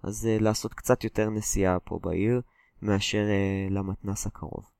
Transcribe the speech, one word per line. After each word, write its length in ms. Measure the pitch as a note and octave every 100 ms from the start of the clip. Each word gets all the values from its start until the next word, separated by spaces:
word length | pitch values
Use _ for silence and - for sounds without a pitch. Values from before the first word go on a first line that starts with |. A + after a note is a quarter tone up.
אז, 240 | G2 G#2+ A2+
אה, 100 | A2
לעשות 340 | G#2+ G#2+ -
קצת 300 | - - B2+
יותר 260 | A2 - G#2+
נסיעה 500 | G#2+ G#2 - F#2+ F2+
פה 200 | - E2+
בעיר, 400 | F2+ E2+ G#2 B2 - _ _ _
מאשר, 440 | G#2 G2+ - G#2 G#2
אה, 380 | G2+ G2 G2 G2
למתנ"ס 580 | G2 F#2+ G2+ G2 G2+ G#2+
הקרוב. 420 | - D#2 - -